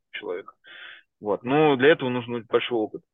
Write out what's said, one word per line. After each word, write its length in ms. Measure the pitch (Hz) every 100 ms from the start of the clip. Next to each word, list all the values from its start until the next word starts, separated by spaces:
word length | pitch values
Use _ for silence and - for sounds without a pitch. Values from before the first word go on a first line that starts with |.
| _
человека. 420 | - 101 90 - - - - - - _ _
Вот. 220 | 104 95
Но 320 | 120 143 156 135
для 120 | 135
этого 200 | 165 131
нужен 260 | 123 120 120
очень 120 | 107
большой 300 | 120 - 120
опыт. 240 | 107 - -